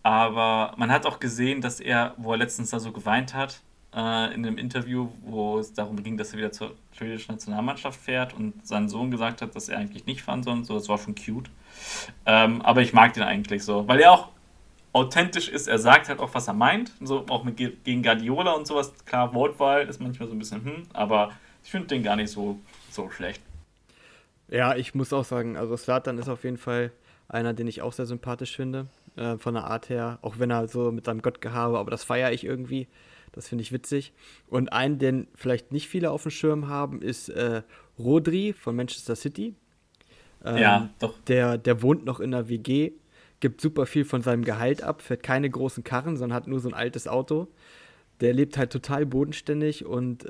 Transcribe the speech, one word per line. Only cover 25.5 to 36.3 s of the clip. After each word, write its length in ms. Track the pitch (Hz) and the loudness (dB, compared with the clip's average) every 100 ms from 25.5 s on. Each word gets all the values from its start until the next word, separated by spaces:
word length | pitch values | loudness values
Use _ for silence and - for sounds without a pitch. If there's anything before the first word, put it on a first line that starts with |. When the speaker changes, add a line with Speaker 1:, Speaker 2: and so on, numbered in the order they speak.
| 85 | -4
Speaker 2:
also 200 | 113 117 | -6 -4
Zlatan 420 | - 131 135 120 | -2 -2 -2 -6
ist 100 | 127 | -6
auf 160 | 120 | -6
jeden 120 | 127 120 | -6 -6
Fall 340 | - 120 120 - _ _ - | -4 -2 -4 -8 _ _ -8
einer, 240 | 117 117 | -4 -4
den 140 | 113 117 | -2 -6
ich 160 | - | -6
auch 100 | 120 | -8
sehr 140 | 120 120 | -6 -8
sympathisch 480 | 120 127 120 127 - | -8 -8 -8 -8 -8
finde, 300 | 131 135 135 _ - - | -6 -6 -10 _ -18 -8
äh, 200 | 120 113 | -6 -4
von 160 | 127 | -4
der 100 | 117 | -4
Art 240 | - 113 - | -4 -6 -4
her, 300 | 123 117 117 | -4 -4 -6
auch 160 | 110 107 | -10 -4
wenn 120 | 123 | 0
er 180 | 117 113 | 0 -2
so 240 | 123 120 | -2 -2
mit 140 | 117 - | -2 -6
seinem 160 | 110 | -2
Gottgehabe, 560 | 123 - 120 120 120 117 | -4 -4 -8 -2 0 0
aber 120 | 104 | -2
das 140 | 113 | -6
feiere 280 | - 123 127 | -2 0 0
ich 120 | 110 | -2
irgendwie, 420 | - 127 127 131 127 _ - - - | -4 -6 -6 -6 -8 _ -20 -20 -20
das 160 | - - | -18 -8
finde 140 | 120 | -6
ich 100 | 107 | -4
witzig. 400 | 127 - 143 135 _ - - - | -6 -4 -4 -4 _ -20 -20 -4
Und 240 | 127 131 | -2 0
einen, 260 | 117 135 143 | 0 0 2
den 280 | 135 131 - | 2 0 -4
vielleicht 380 | - 127 120 - | -6 -2 -2 -2
nicht 160 | 143 - | -8 -4
viele 220 | 185 165 | -2 0
auf 100 | 147 | -2
dem 80 | 156 | -6